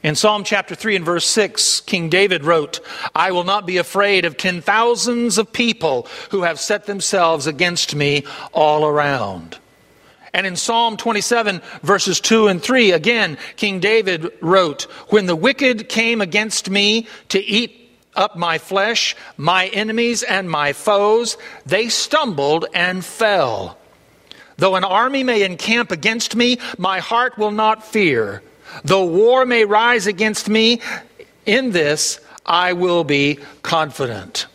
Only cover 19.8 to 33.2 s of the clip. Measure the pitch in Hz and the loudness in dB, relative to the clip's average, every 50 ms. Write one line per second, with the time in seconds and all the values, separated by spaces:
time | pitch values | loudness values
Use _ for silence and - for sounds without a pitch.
19.8 | 214 220 220 226 233 233 240 220 240 247 208 196 190 175 160 151 147 143 139 - | -4 -2 -2 0 0 0 0 -2 -2 -2 -2 -2 -2 -2 -2 0 0 0 -2 -2
20.8 | - - 208 202 202 208 220 226 240 226 - - - - - - _ 135 160 202 | 0 2 2 4 4 4 4 2 2 -2 -6 -10 -12 -20 -20 -18 _ -2 0 0
21.8 | 226 233 - - - - - 311 302 254 185 143 139 143 151 165 165 - - 185 | 0 0 -2 -4 -2 0 0 0 0 0 -2 -2 2 2 2 0 0 -2 -2 0
22.8 | 175 180 185 185 175 - - - 226 214 202 185 147 123 110 95 95 90 - - | 0 0 -2 -4 -8 -10 -4 0 2 2 4 2 2 0 -2 -4 -6 -10 -14 -18
23.8 | _ _ _ _ _ _ _ _ _ _ - - - - - - 165 190 190 185 | _ _ _ _ _ _ _ _ _ _ -20 -20 -20 -20 -4 0 0 2 2 2
24.8 | 185 190 185 208 233 262 277 269 262 254 240 214 202 190 180 - - - 226 240 | 0 2 2 2 2 2 0 -2 0 0 2 2 0 0 -2 -6 -2 -2 0 0
25.8 | 233 226 190 160 135 214 226 233 220 - - 226 240 240 247 247 - - - - | 0 -2 -4 -2 -2 -2 -2 -2 -4 -4 0 0 2 2 2 0 -4 -12 -8 -4
26.8 | 180 185 190 185 165 - 226 233 247 254 247 - 214 214 208 208 220 214 220 220 | -4 -2 -2 -2 -4 -2 0 0 0 -2 -2 -2 -4 -2 0 0 0 0 0 0
27.8 | - - - 220 202 170 135 117 110 101 104 104 - - _ _ - - - - | -4 -4 0 2 2 2 2 2 0 -2 -6 -12 -14 -20 _ _ -20 -20 -20 -12
28.8 | - - 185 196 190 175 160 185 214 233 247 262 262 247 247 233 220 202 208 214 | -2 0 2 2 2 2 2 4 4 6 6 4 4 2 2 2 2 4 4 4
29.8 | 226 240 247 233 180 202 208 170 220 220 214 - - - 214 220 220 226 240 233 | 4 4 2 2 0 -2 -2 0 -2 -2 -2 -2 -2 0 2 4 4 4 2 0
30.8 | - - - - - - _ _ - _ _ _ _ - 202 254 262 254 190 175 | -2 -10 -10 -12 -12 -18 _ _ -20 _ _ _ _ 0 0 2 0 0 0 2
31.8 | 156 147 147 151 - - - - - - - - _ - 165 175 180 180 180 175 | 2 2 0 0 -2 -4 -4 -8 -12 -20 -20 -16 _ 0 0 2 2 0 0 0
32.8 | 180 180 175 175 160 143 147 139 | 0 2 2 2 2 2 2 2